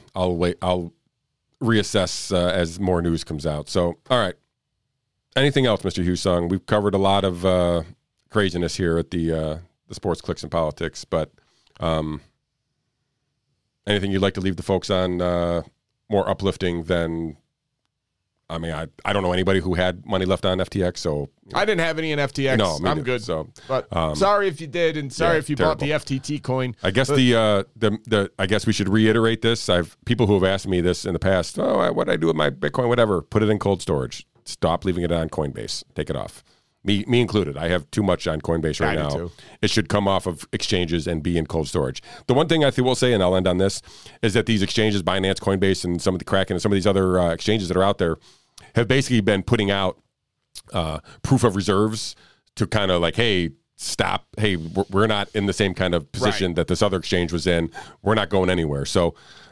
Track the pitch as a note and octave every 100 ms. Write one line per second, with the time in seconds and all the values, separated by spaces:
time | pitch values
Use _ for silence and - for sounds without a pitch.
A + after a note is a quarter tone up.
0 | - F#2 F#2 E2+ F2 - F#2 F2+ E2+ -
1 | _ _ _ _ _ _ A2+ A2 G2 G2+
2 | F2+ - - F#2 F2 F#2 E2+ F2 F#2 F2
3 | E2+ E2 - D#2 D#2+ D2+ D2+ F#2 F2 -
4 | - B2+ F#2+ - _ _ _ _ _ _
5 | _ _ _ C3 C#3 C#3 B2+ G2+ F#2+ F#2
6 | F2 F2 G2 F2 E2+ F#2+ - G#2+ G2+ G2
7 | G2 G2 G2 F2 F#2 F2+ F2 E2+ E2 -
8 | _ _ _ G#2+ F#2+ F2 E2+ - F2 E2
9 | D#2+ F2 E2 D#2+ D#2 D#2+ F2 _ - G#2
10 | G2 D#2+ - E2 D2+ E2+ D#2 D2 D#2+ -
11 | - E2 D#2 _ _ _ _ - E2 D#2+
12 | D#2 D2+ - _ _ _ _ _ _ _
13 | _ _ _ _ _ _ _ _ G2+ G#2
14 | G2 F#2+ G2 F#2+ F#2+ F2 - F#2 - F#2+
15 | F#2 F2+ F2 F2 E2+ E2+ - _ _ _
16 | - G2+ G2 F#2+ F#2+ - F#2 E2+ D#2+ F2
17 | E2 E2 D#2+ D2 _ _ _ _ _ _
18 | _ _ _ _ - E2 E2 D#2+ D#2+ -
19 | - G2+ F2+ F2+ F#2 F#2+ F2 F2 F#2 F2+
20 | - F#2+ F#2 F#2 F#2+ F#2 F2+ G2+ F2+ -
21 | E2+ D2 C#2 _ - - G#3 F#3 E3 D#3+
22 | D#3+ D3 C#3 - C3+ B2 F#2+ D2+ F2+ D#3
23 | B2 B2 A2+ D#2+ D#2 - - C3 - E2+
24 | D#2+ D2+ G3 G#3 G3 D3 D#3 E3+ E3 D3+
25 | C#3 - E3 D#3+ D3 C#3+ D#3 D3+ C#3 B2+
26 | - C3+ - D3 - C3 B2+ G#2+ F#2 G2+
27 | C3 C#3+ B2 A2+ A2 G2+ - - G#2+ A2
28 | - G#2+ G2 - F#2+ G#2 - G#2 F#2 A2
29 | A2 A2+ A2+ A2+ A#2 A#2 - F2 E2 -
30 | - A2+ G#2 G2 F#2+ G2 G2 F2+ F2 F2
31 | G2 E2 F#2+ F#2+ E2 - - - - D#3+
32 | - D#3+ D#3+ D#3 D3+ C3 D2 - A#2+ A#2+
33 | A2 F2+ - G#2+ G#2+ G#2 G2+ F#2+ - D2+
34 | B1 - - _ - - E2+ F2 F#2+ F2
35 | F2 E2+ D#2 - D2 A#1+ G#1 - - -
36 | D2 C#2+ G1+ - _ _ _ _ G2 G2+
37 | C3 A#2+ A#2 G#2+ D#2 C2+ E2+ F2+ - A2+
38 | G2 E2+ E2+ D#2 - E2 D#2 D2+ D#2 D#2
39 | D2 C#2+ F2 - - - G#2 - E2+ G#2
40 | G2 F#2+ F#2 D#2 - A2 - F#2+ E2+ E2+
41 | E2 E2 E2 E2+ D2+ E2 D2 E2 C2 -
42 | - - - B2+ D#3+ D#3+ C#3 C3 B2+ B2
43 | B2 G#2+ F2+ F#2 F#2 F2+ F#2+ - - -
44 | - - A2+ G#2+ A#2 G#2+ G2 - G#2+ G2+
45 | E2+ F#2+ F#2+ F#2 G2 F#2+ F#2+ F#2 F2+ F2
46 | G2 F2+ - F#2+ F#2 F2+ - G2 G2 G2
47 | F#2 F2+ F2 E2 - A2 F2+ F2+ G2 G2
48 | E2+ D#2+ _ _ _ - - A2+ A2+ C3+
49 | C3 A#2+ G2 G2 - A#2 G2 G2 F#2 -
50 | _ _ _ _ _ - - F#2 D#2+ D#2
51 | - - - C3+ A#2+ F#2+ F2+ G2 G#2+ G#2+
52 | - - _ _ _ - G#2 G#2+ G2 F2
53 | E2+ E2 A#2+ F#2 E2 - _ - - -
54 | F#2 G2 - - G#2+ F2 E2 F#2 G2+ F#2+
55 | G#2+ G#2 G2+ G#2+ G2 F2+ G2 F#2 F#2 E2+
56 | C#2+ G2+ B2 G2+ F2+ E2+ E2 F2+ G#2 F#2
57 | - F2+ E2+ E2+ F2+ E2+ E2 - - -
58 | G2+ A2 G2 G2 F#2 F2+ D#2 C#2+ C#2 F#2+
59 | E2+ - - - -